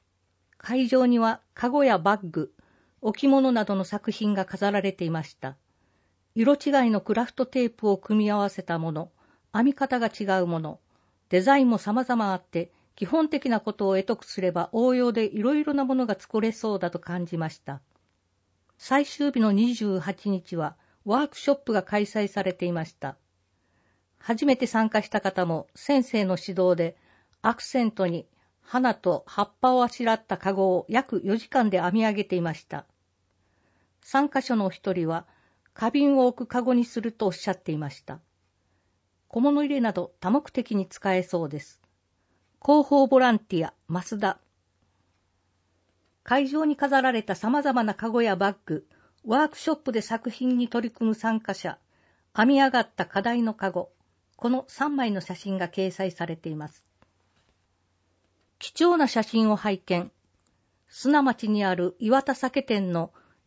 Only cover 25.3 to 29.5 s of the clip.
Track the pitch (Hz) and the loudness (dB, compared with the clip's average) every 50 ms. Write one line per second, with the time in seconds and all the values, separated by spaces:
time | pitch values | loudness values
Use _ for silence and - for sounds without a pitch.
25.3 | 185 190 180 170 165 156 - _ _ - - - 285 269 240 - - 220 202 185 | -2 -2 -2 -2 -2 -6 -6 _ _ -18 -4 0 0 0 0 0 -2 -2 0 0
26.3 | 185 170 - - 180 190 185 185 180 165 165 165 165 _ _ _ _ _ _ _ | -2 -4 -4 -8 -2 2 4 4 4 2 0 -4 -4 _ _ _ _ _ _ _
27.3 | _ _ - 220 233 - - - - 254 233 214 220 - 190 175 170 160 - _ | _ _ -2 -2 -2 -2 -6 -6 -2 0 0 0 0 -2 -2 -2 -2 -4 -8 _
28.3 | _ _ _ _ _ _ _ - - 254 254 247 208 - - 185 165 - - - | _ _ _ _ _ _ _ -6 -4 0 0 0 -2 0 0 0 0 0 -4 -8
29.3 | - - 208 - | -4 -4 -4 -4